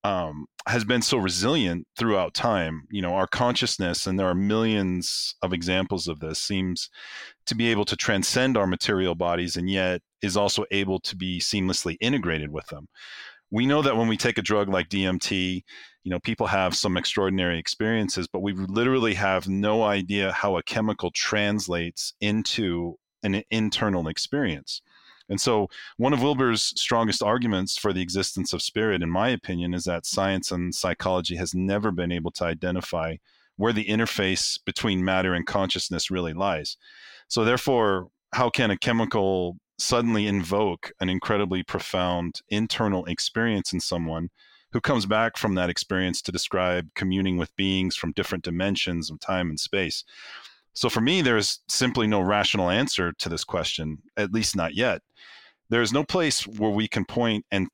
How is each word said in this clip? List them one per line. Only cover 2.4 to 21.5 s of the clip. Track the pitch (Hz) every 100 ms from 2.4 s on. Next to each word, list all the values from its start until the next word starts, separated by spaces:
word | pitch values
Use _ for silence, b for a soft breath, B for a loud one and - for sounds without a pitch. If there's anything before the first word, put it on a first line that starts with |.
| 120 101 82 80 71
You | 101
know, | 92
our | 95 92
consciousness, | - 123 120 123 - 92 87 98
and | 95
there | 92
are |
millions | 90 98 110 113 107 95 90 87 - - -
of | 95
examples | 90 85 92 92 95 87
of | 76
this, | 78 82
seems | - 101 92 87 - B B B B B -
to |
be | 113 117
able | 110 104
to | 107
transcend | - 101 87 127 131 117
our | 95
material | 90 - 98 92
bodies | 85 87 87 87 87
and | 90
yet | 95 92 90 _ _
is | 101 95
also | 101 - 104
able | 98 98 95
to | - 92
be | 92 90
seamlessly | - 104 92 90 87 82
integrated | 113 139 87 80 76
with | 76 -
them. | 73 76 B B B B B _
We | 107 131
know | 147
that | 139 113
when | 113
we | 110
take | 123 117
a |
drug | 98 104 101
like | 98 85
D | 101 95
M | 90
T, | - 98 92 92 - B B B
you | 92
know, | 87
people | - 113 90
have | 98 92 85
some | 104 90
extraordinary | - - 95 95 90 85
experiences, | 80 - 110 113 98 92 85
but | 92
we | 98
literally | 95 95 101 123 131 117
have | 95 98 95 92
no | 95 104 110
idea | 107 101 90 101 95
how | 92 101 90
a |
chemical | - 117 110 104 87
translates | - - 107 104